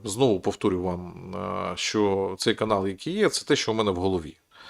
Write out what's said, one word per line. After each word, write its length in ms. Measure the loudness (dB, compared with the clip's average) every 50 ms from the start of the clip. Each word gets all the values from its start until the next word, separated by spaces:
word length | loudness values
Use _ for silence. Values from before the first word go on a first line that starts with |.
| -6
знову 360 | -8 0 2 4 4 4 2
повторю 420 | 0 -2 -2 0 0 0 2 2
вам, 540 | 0 -2 -4 -4 -8 -12 -14 -14 -14 -10 -8
е, 420 | -8 -6 -6 -6 -6 -6 -6 -6
що 580 | -4 -4 -2 2 2 4 4 4 2 0 -2 -4
цей 180 | 0 0 0 2
канал, 320 | 2 0 0 0 0 0
який 260 | -2 -4 -6 -6 -6 0
є, 160 | 2 2 2
це 160 | 0 -2 2
те, 100 | 2 2
що 160 | 2 2 0
у 40 | 0
мене 160 | 2 2 2
в 40 | 2
голові. 420 | 2 0 0 0 0 -4 -6 -14 _ _ _ _ -20 -20